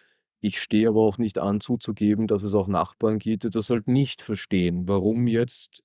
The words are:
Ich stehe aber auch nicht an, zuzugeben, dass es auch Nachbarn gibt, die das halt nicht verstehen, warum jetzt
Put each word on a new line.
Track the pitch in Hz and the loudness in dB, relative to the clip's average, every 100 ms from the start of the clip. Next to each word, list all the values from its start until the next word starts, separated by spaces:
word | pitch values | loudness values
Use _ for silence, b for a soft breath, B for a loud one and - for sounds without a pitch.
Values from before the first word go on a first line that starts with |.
| b b b _ | b b b _
Ich | 104 - | -6 -4
stehe | - 104 113 | 0 2 4
aber | 110 | 4
auch | 110 101 | 2 2
nicht | 110 - | -2 -2
an, | 98 104 | -2 -2
zuzugeben, | - 120 - 104 104 104 110 | -2 -4 -4 0 2 2 2
dass | 101 | 0
es | 101 | 0
auch | 101 95 | 0 2
Nachbarn | 90 - - 110 107 | 0 -2 -2 0 0
gibt, | 110 110 117 | -2 -2 -2
die | |
das | 113 107 | -2 0
halt | 117 104 | -2 2
nicht | 127 135 - | 2 0 -4
verstehen, | - 104 - 95 87 87 90 | -8 -8 -2 0 0 0 -2
warum | 98 98 117 120 | 0 0 0 2
jetzt | 113 123 - - - | 0 -2 -6 -14 -18